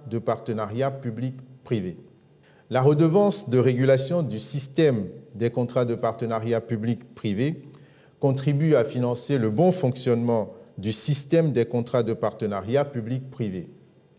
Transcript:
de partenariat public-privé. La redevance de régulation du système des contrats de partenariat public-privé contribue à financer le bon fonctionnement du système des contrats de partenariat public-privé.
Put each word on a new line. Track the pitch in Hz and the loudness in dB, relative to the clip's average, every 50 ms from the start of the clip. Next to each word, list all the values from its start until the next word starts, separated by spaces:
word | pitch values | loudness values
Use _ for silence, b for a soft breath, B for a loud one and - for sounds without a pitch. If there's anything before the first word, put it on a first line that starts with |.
| - 117 | -10 -8
de | 107 113 | -6 -4
partenariat | 104 - 113 110 - - 113 107 110 104 104 120 131 135 | -2 -2 -4 -4 -4 -6 -4 -4 -4 -4 -4 -2 -2 -2
public-privé. | 131 135 - 123 110 104 123 131 127 - - - - - - - 127 110 92 90 82 - - - - _ _ _ _ b b b b b b b | -4 -4 -6 -8 -6 -6 -6 -6 -6 -8 -14 -20 -20 -20 -6 -4 -2 -2 -2 -4 -8 -10 -14 -20 -20 _ _ _ _ b b b b b b b
La | 117 127 131 | 0 2 4
redevance | 143 147 147 165 160 156 202 202 202 190 - - - | 4 6 6 4 4 4 4 4 4 4 2 0 2
de | 120 127 | 2 4
régulation | 117 131 127 120 131 131 135 131 135 - 175 175 | 4 4 4 4 4 4 4 4 2 0 -2 -2
du | 165 117 104 110 | -2 -2 -4 -6
système | - - - 143 - - - - 165 147 127 110 98 90 - - - - - | -6 -4 -4 -4 -6 -4 0 2 4 4 4 2 -2 -6 -10 -14 -18 -16 -6
des | 104 113 120 | -4 -2 -2
contrats | 120 131 123 117 - 135 123 | 0 -2 -2 -2 0 0 0
de | 120 117 | 0 0
partenariat | 98 117 113 113 - 120 113 117 113 110 117 117 113 | -2 -2 -2 -2 -2 -4 -4 -4 -2 -2 0 -2 -2
public-privé | 110 - 120 107 107 117 117 - - - - - - 113 101 98 127 147 160 - - B B B B B B B B B B B | -2 -2 -4 -2 -2 -2 -2 -4 -6 -12 -12 -6 -4 -2 -2 0 0 -2 -2 -6 -10 B B B B B B B B B B B
contribue | - 139 135 135 - 151 143 139 156 160 151 | -2 0 0 0 0 0 0 2 4 4 4
à | 131 113 | 4 4
financer | - - 123 123 120 123 120 - - 143 135 | 2 0 -2 0 0 -2 -2 -2 -2 0 0
le | 113 110 | 2 2
bon | 104 113 165 185 | 2 4 4 4
fonctionnement | 175 - - 127 123 - - 131 120 117 117 120 117 113 101 92 B B B B B - | 4 2 0 0 0 0 0 0 0 2 2 2 2 0 0 -2 B B B B B -8
du | 92 107 | -4 -2
système | 107 - - - 143 - - - - 165 165 156 | -2 0 0 0 0 0 0 2 2 2 2 4
des | 135 120 117 | 2 2 0
contrats | - - 120 117 - - 127 117 | 0 0 -4 -2 0 0 0 0
de | 107 113 | 0 -2
partenariat | - - 107 - - 113 104 101 98 95 101 120 139 143 | -2 -2 -4 -4 -4 -4 -4 -4 -4 -2 0 0 0 0
public-privé. | 143 - 123 110 107 127 131 131 - - - 120 104 92 92 82 - - - - _ _ _ _ _ _ | 0 -4 -6 -6 -6 -6 -6 -8 -8 -8 -6 -6 -6 -6 -6 -10 -12 -16 -20 -20 _ _ _ _ _ _